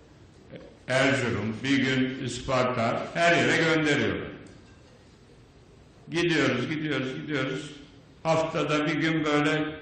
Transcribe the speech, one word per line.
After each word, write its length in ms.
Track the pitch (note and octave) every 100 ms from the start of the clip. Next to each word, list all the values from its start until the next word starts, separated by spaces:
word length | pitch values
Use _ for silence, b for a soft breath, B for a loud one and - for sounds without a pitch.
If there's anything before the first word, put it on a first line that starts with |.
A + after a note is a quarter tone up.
| - - - - - - - - -
Erzurum, 680 | C3 C3+ B2 A#2+ G2+ G#2+ A2
bir 140 | C3 C3+
gün 460 | C3 B2+ B2+ -
Isparta, 840 | C3 - - B2+ A2+ A#2 A#2 - -
her 220 | E3+ E3+ E3
yere 200 | D#3+ E3
gönderiyorlar. 760 | D#3+ D#3+ D3+ C#3 G#2+ - - - - - - - - - - - - - - - - - - - -
Gidiyoruz, 580 | D#3+ F3 D#3 C3+ A#2+ A#2+
gidiyoruz, 460 | D#3 D#3 C3+ B2+
gidiyoruz. 560 | D3+ D3 C#3+ C#3 - - - - - - -
Haftada 640 | D#3+ D#3+ D#3 F3 D3 D3+ D3+
bir 80 |
gün 300 | D#3 E3 D#3+
böyle 400 | D3+ D3 D3 D3+ D3+ -